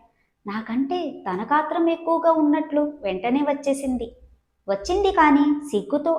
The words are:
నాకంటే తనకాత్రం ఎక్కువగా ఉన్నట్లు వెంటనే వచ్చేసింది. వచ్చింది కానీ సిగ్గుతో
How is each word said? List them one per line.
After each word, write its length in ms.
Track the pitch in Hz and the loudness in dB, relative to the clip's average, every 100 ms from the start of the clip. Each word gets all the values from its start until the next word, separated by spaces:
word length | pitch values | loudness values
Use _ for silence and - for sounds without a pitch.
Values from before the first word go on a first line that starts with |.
| _ _ _ _ 208 | _ _ _ _ -10
నాకంటే 760 | 208 220 233 277 359 311 - 196 | -8 -4 -4 -2 -2 -6 -8 -8
తనకాత్రం 580 | 185 226 294 302 339 330 | -6 0 0 0 0 0
ఎక్కువగా 420 | 330 330 330 330 | 0 0 0 2
ఉన్నట్లు 600 | 320 302 302 302 294 294 294 | 4 4 2 0 -2 -2 -4
వెంటనే 380 | 202 185 233 269 | -6 -4 -2 0
వచ్చేసింది. 720 | 294 285 285 269 277 247 233 - - _ _ _ - | 0 -2 -2 -2 -2 -4 -6 -14 -20 _ _ _ -6
వచ్చింది 440 | 196 - 370 392 | -6 -2 0 2
కానీ 320 | 370 302 285 285 294 - | 4 6 6 4 2 -2
సిగ్గుతో 440 | 208 - 294 330 | -4 -2 -2 0